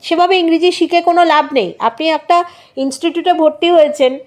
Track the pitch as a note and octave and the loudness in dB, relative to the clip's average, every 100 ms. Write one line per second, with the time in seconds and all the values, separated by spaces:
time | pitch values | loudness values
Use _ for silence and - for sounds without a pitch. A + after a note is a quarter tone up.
0 | - E4 F4 F#4+ E4 D#4+ F4+ - E4 F4 | -4 0 2 2 0 0 0 0 0 0
1 | E4+ F4 E4+ D4+ D4 C4+ F#3 - A3+ - | 0 2 2 2 0 -2 -4 -4 -6 -4
2 | D#4+ D#4 - F4 F4 - _ - C4+ - | -2 -2 0 0 -2 -8 _ -8 -6 -4
3 | E4 E4+ F4+ E4 D#4 D4+ E4+ E4+ D4+ D4 | -6 -2 -2 2 0 0 0 2 2 2
4 | C4 C4+ | -2 -2